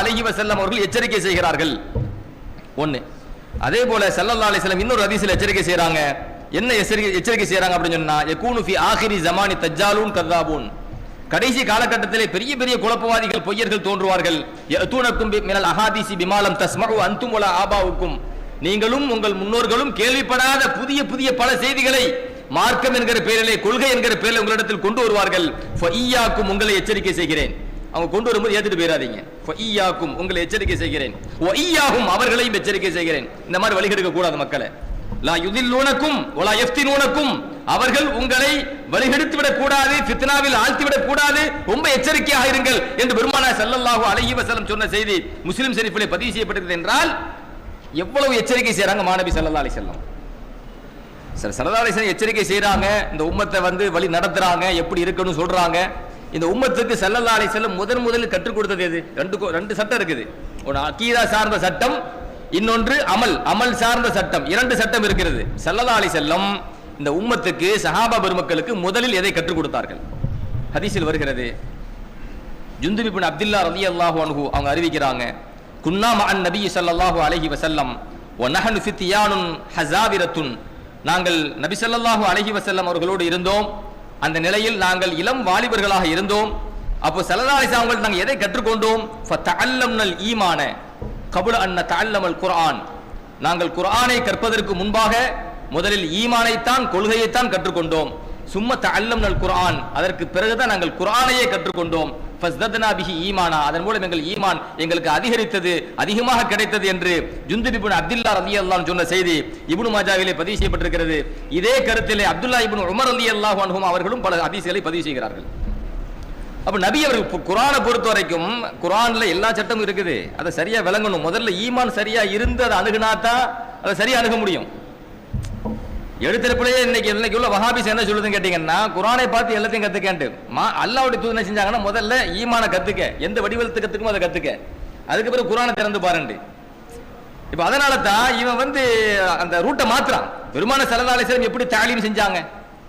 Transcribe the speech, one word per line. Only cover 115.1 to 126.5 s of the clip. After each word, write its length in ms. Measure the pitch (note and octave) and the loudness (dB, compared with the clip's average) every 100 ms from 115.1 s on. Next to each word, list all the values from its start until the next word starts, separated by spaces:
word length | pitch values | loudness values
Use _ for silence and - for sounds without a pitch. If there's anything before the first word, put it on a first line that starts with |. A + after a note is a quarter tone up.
| B2+ A2 G2+ - - - - - - - - - - - - | -4 -4 -6 -10 -6 -4 -4 -6 -8 -8 -10 -12 -10 -10 -6
அப்ப 140 | - G#3 | -2 0
நபி 260 | F#3+ C#4+ | 2 2
அவர்கள் 260 | D4+ A#3 F3+ | 2 2 0
பு-, 140 | F3 | -4
குர்ஆனை 400 | C#3 G3+ C4+ C#4 | -2 2 4 2
பொறுத்த 240 | G#3 A#3+ A3 | 2 2 2
வரைக்கும், 560 | G3+ E3 E3+ F3 A#3+ A3+ - | 2 0 0 -2 -4 -6 -4
குர்ஆன்ல 460 | F3 G3+ A#3 A3+ A3 | 0 2 2 2 2
எல்லா 240 | F3 A3 | 2 2
சட்டமும் 320 | A3 F#3+ A3 | 0 0 -2
இருக்குது, 540 | G#3 G3 F3 A#2 E2 - | -2 -2 -2 -2 -4 -6
அதை 140 | E3 | -4
சரியா 280 | D3 E3+ A3+ | -2 0 0
விளங்கணும். 440 | F3 G#3 G#3+ F3 D#3+ | 0 0 0 -2 -2
முதல்ல 240 | G#3+ A3+ | -2 -2
ஈமான் 400 | F#3 A#3+ B3 B3 | -2 -2 0 0
சரியா 320 | - G#3+ A3+ | 0 0 0
இருந்து 420 | G#3 G3+ A#3+ A#3 | 0 0 0 0
அதை 140 | A#3+ G3+ | 2 2
அணுகுனாதான் 760 | G#3+ G#3+ A3 G#3+ A#3 B3 A#3+ - - - | 2 0 2 2 2 2 0 -4 -10 -8
அதை 120 | - | -4
சரியா 240 | F#3 A3+ B3 | 0 2 2
அணுக 180 | A#3 A3 | 2 0
முடியும். 480 | G#3 D3 G2 - - - - - - - - - A3+ A3 - - - - | 0 -2 -4 -12 -16 -18 -20 -20 -10 -8 -6 -8 -8 -8 -8 -10 -10 -6
எழுத்தரப்பிலேயே 580 | C3+ A3+ B3 | -2 0 0